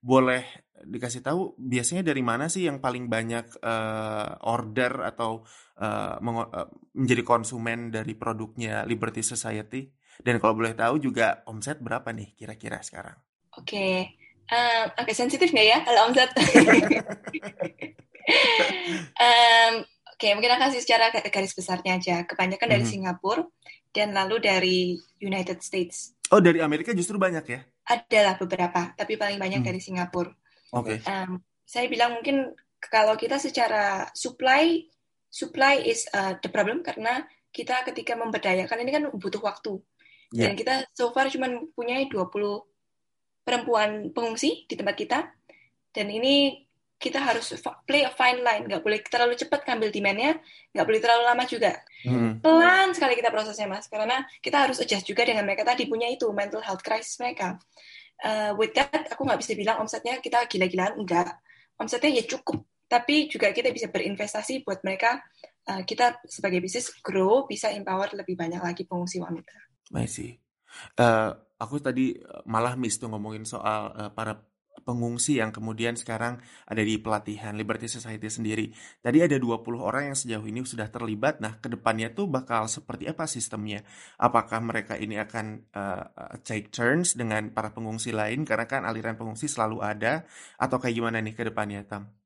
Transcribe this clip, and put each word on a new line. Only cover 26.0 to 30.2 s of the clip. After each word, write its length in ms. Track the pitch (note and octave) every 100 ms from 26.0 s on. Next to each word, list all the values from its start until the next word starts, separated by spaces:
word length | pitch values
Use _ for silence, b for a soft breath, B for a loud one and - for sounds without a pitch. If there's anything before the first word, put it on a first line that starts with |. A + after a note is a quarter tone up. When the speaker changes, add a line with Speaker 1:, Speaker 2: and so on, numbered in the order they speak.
| - _ -
Speaker 1:
Oh, 80 | G#3
dari 160 | F3 E3
Amerika 320 | D#3+ D3+ D#3+
justru 240 | G3+ F3 G3+
banyak 300 | F#3+ E3 D3+
ya? 140 | B2 - _ -
Speaker 2:
Adalah 500 | A#3 - A3 G3+ F#3
beberapa, 560 | F3+ F#3 F3 - F3 -
tapi 180 | G#3 G#3+
paling 220 | G#3 G3+
banyak 240 | F#3+ F#3+
Speaker 1:
Hmm. 80 | B2+
Speaker 2:
dari 100 | F#3
Singapura. 540 | F#3+ F#3 F3+ F3+